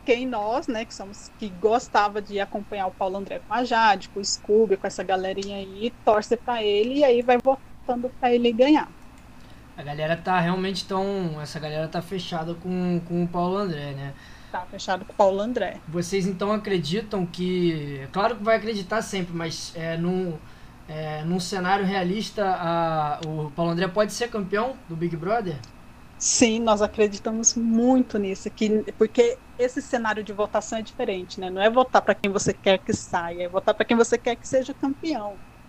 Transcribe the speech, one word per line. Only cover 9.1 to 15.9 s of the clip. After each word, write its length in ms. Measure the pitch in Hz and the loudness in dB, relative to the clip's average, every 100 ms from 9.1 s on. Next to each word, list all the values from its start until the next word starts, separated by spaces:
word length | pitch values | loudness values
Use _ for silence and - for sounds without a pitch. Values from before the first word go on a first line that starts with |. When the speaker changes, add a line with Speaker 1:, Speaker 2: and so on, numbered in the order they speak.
| - - - - - - - | -20 -20 -20 -20 -20 -18 -12
Speaker 2:
A 60 | |
galera 340 | 143 147 156 165 | -8 -4 -2 0
tá 240 | 185 185 | 0 2
realmente 440 | 170 185 185 185 - | 2 0 -2 -4 -2
tão, 540 | 190 196 196 175 151 | -2 0 -2 -4 -6
essa 200 | 147 156 | -8 -8
galera 260 | 151 156 160 | -6 -4 -4
tá 160 | 175 | -4
fechada 520 | 175 190 180 165 165 | -6 -6 -4 -4 -4
com, 460 | 170 180 180 180 175 170 | -6 -4 -2 0 0 0
com 160 | 175 | -2
o 60 | 170 | 0
Paulo 280 | 175 180 196 | 0 0 0
André, 340 | 196 151 143 | -2 -4 -6
né? 220 | 139 139 139 - - - | -8 -10 -12 -16 -20 -10
Speaker 1:
Tá 120 | 208 | -10
fechado 420 | 185 196 - 185 | -8 -8 -4 -4
com 80 | - | -2
o 20 | |
Paulo 260 | - 196 196 | 2 4 2
André. 380 | 220 240 185 196 | -2 -2 -4 -6
Speaker 2:
Vocês, 400 | - | -6